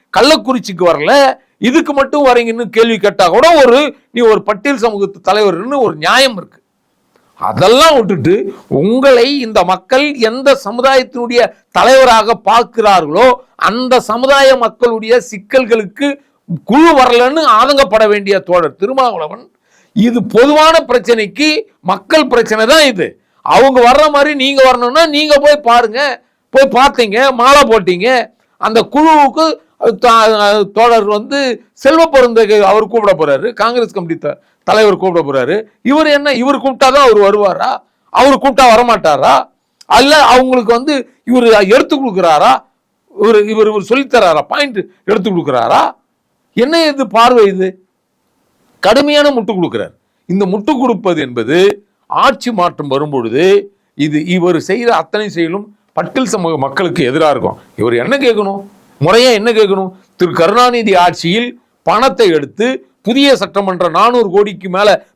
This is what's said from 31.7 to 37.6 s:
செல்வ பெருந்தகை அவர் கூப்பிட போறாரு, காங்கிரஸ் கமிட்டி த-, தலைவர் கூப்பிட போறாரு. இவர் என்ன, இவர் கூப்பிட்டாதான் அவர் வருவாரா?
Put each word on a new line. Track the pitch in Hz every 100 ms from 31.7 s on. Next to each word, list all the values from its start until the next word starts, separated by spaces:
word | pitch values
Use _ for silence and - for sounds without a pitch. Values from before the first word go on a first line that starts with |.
செல்வ | _ 269 320 320
பெருந்தகை | 277 240 226 208 214
அவர் | 196 214 220
கூப்பிட | 226 202
போறாரு, | 165 147 139 240
காங்கிரஸ் | 226 226 247 226
கமிட்டி | 196 165 165
த-, | 147 - _ _
தலைவர் | - 214 214 180
கூப்பிட | 185 170 143
போறாரு. | 135 123 208 220 _
இவர் | 247 294 311
என்ன, | 285 294
இவர் | 254 262 269
கூப்பிட்டாதான் | 269 247 262 277 262
அவர் | 208
வருவாரா? | 202 208 196 -